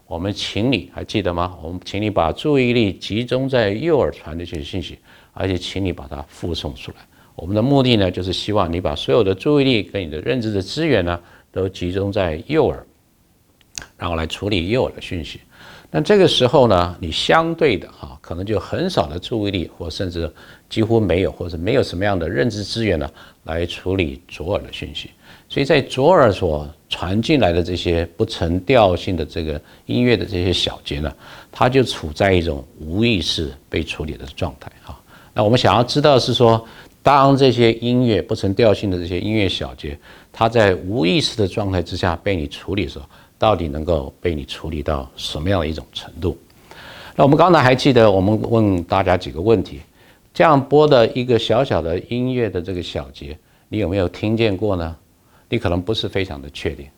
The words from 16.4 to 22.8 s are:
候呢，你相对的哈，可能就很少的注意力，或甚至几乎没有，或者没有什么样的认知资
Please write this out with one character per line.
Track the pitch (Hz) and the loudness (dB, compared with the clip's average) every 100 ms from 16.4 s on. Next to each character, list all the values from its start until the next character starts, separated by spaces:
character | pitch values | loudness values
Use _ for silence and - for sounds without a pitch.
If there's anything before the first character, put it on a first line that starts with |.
| 123 | 4
候 | 156 120 | 6 6
呢， | 90 87 87 | 4 2 -2
你 | 85 | -6
相 | - - 160 165 165 | -4 2 2 2 0
对 | 156 90 | 0 0
的 | - | -6
哈， | - 73 - | -18 -18 -16
可 | - 85 | -12 -8
能 | 101 | -4
就 | 101 | -4
很 | - 113 185 | -4 -4 -4
少 | - 78 | -2 -2
的 | 80 | -4
注 | - 113 101 | -6 -4 -2
意 | |
力， | 95 - - | -2 -6 -8
或 | 85 | -10
甚 | - 95 | -6 -6
至 | 87 82 - - - - | -6 -8 -8 -20 -20 -8
几 | - | -2
乎 | 110 113 | 2 2
没 | 101 85 | 2 2
有， | 90 | 0
或 | - 90 | -4 -8
者 | 85 | -6
没 | 90 | -2
有 | 131 | 0
什 | 101 87 | 0 -2
么 | |
样 | 101 95 | -2 -2
的 | 80 | -2
认 | 120 127 | -2 -2
知 | 104 | -2
资 | 98 117 | -6 -4